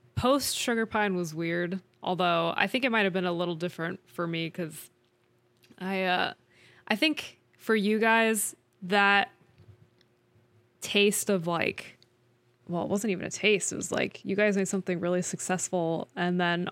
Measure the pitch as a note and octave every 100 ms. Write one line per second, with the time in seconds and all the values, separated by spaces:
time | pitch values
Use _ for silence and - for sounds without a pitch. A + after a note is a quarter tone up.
0 | _ - B3 C#4 - - - A#3 A3+ A3
1 | G#3 F#3 E3+ D#3 E3 E3+ F3 F#3+ - _
2 | - F3+ F3+ E3+ E3+ - F#3+ C4 B3+ A3+
3 | G3 F#3 F3+ E3+ F3 E3 F3 - E3 F#3+
4 | _ - E3+ E3 E3 D#3 E3 D#3 - _
5 | _ _ _ _ _ _ _ - F#3 F#3+
6 | F#3 F3+ - - _ _ - - - A3
7 | - G3 - - _ _ - A3 G3+ G#3+
8 | A3+ A3+ A3+ A3 - - _ - F3+ G3+
9 | G3+ G3+ - - _ _ - - _ _
10 | _ _ _ _ _ _ _ - - G#3
11 | G3+ G3+ - G3 E3+ E3+ - - - -
12 | _ _ _ _ _ _ - F3 G3+ G3
13 | A3 F3+ - - G3+ G#3+ - - - G#3
14 | G3 - - G3 G#3 G3 F#3+ G3 F3+ F3
15 | F3 F3+ F3 F3 - F#3 - F3+ E3 E3
16 | - - F3+ F3+ F3 F3 F3